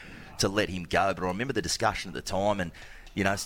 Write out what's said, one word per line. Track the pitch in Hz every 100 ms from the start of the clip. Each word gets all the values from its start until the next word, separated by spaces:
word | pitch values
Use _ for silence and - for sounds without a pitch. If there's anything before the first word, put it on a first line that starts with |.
| - - - -
to | 107
let | 101 90
him | 92
go. | 82 85 98
But | 90
I | 92
remember | 92 135
the | 113
discussion | 87 - 110 - 98
at |
the | 71
time, | - 95 101 101
and, | 85 - - - -
you | -
know, | 98 101